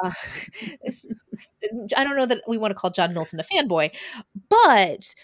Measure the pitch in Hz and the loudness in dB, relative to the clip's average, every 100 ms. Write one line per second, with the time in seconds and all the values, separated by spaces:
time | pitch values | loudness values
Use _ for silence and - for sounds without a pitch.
0 | 185 165 - - - - 220 294 - - | -4 -6 -12 -12 -14 -14 -14 -10 -12 -12
1 | - 220 _ 220 - _ 208 226 208 - | -12 -14 _ -18 -18 _ -8 -8 -4 -2
2 | 277 277 254 233 - 226 214 196 185 180 | 0 0 0 -2 -2 -2 -2 -2 -2 0
3 | 175 170 160 160 - 381 262 165 151 - | 0 0 -6 -8 -2 0 2 0 0 -4
4 | - 226 - 196 - 427 403 226 180 - | -16 -16 -16 -18 4 6 8 8 4 0
5 | - - | -6 -6